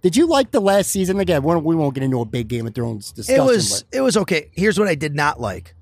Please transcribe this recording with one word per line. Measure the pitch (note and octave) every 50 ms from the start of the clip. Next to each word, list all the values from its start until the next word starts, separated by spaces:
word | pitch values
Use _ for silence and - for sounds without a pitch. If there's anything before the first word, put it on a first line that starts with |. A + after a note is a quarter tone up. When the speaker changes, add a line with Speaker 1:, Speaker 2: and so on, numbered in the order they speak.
Speaker 1:
Did | - F#3 E3
you | A#3+ E4+
like | E4 E4 C#4 C4+ -
the | - C4+
last | G3+ G3 G3 G3+ F#3 -
season? | - G3+ F#3 F3 F#3+ G3
Again, | G3 F3 F3 C#3+
we | C3+ D#3 E3+
won't, | E3+ D3
we | D#3+ E3
won't | E3 D3+ C#3 B2+
get | C3+
into | C3+ C3+ C3 B2
a | A#2
big | G#2+ A2+ B2 A#2+ A2
Game | B2 A#2 A2+
of | A2+ G#2+
Thrones | - A#2+ A#2 A2 G#2 - -
discussion, | - - G#3+ - C4 C4+
Speaker 2:
It | C4+
was, | C4 B3 G#3+ E3 G#2 - - -
Speaker 1:
but | _ - C4
Speaker 2:
it |
was | C4+ B3+ - A3
okay. | F#3+ - F3+ D#3 D3 -
Here's | _ - F#3 A3 G3+ F#3
what | G#3+ G3
I | E3+
did | C#3 D3+ D3+ C#3+
not | D3 D3 D3 D#3 -
like. | A#2+ G#2 F#2 F2 E2 - - -